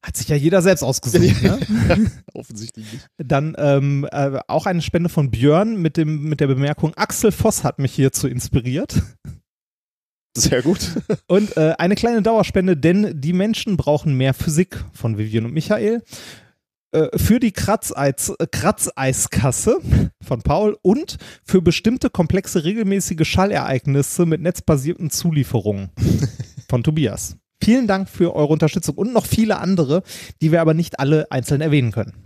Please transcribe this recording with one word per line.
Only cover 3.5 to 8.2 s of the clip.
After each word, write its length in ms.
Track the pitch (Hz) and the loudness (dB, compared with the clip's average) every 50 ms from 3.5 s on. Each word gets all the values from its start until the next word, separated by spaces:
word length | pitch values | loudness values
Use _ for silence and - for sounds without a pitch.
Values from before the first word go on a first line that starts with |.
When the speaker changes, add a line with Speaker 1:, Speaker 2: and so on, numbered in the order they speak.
| 160 - | -4 -2
Speaker 1:
ähm, 480 | 151 143 139 139 139 143 143 139 143 - | 2 2 2 4 2 2 0 -2 -4 -4
äh, 280 | - 143 139 139 135 131 - | -4 -4 -4 -2 -4 -6 -6
auch 180 | - - 156 - | -2 -2 -2 0
eine 140 | 202 180 170 | 0 -2 -2
Spende 280 | 151 - - 175 170 170 | -4 -2 -2 -2 -2 0
von 200 | - 170 143 131 | 0 0 -2 -2
Björn 460 | 110 113 127 143 147 170 208 226 226 202 | 0 2 4 4 4 4 2 0 -2 -2
mit 140 | 165 160 - | -2 -2 0
dem, 260 | - 160 151 156 151 143 156 | 0 -2 -2 -2 -4 -4 -4
mit 120 | 151 135 | -2 0
der 60 | 160 | 0
Bemerkung, 480 | 135 135 127 139 143 151 - - 156 - | 0 2 0 0 -2 -2 -2 -4 -4 -2
Axel 380 | - 208 - - - - 214 | -4 -6 -6 -4 0 0 0
Voss 320 | - - - 220 - - - | 0 2 0 0 0 0 -2
hat 140 | 139 - - | -2 -2 -2
mich 140 | 139 127 | -4 -4
hierzu 340 | - - 135 135 - - | 0 0 0 0 0 0